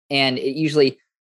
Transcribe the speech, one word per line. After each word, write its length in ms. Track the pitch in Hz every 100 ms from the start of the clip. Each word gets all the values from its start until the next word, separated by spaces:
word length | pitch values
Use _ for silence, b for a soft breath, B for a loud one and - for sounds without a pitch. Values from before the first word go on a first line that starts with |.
| -
and 280 | 139 135 127
it 180 | 131 139
usually 420 | 156 147 135 - _ _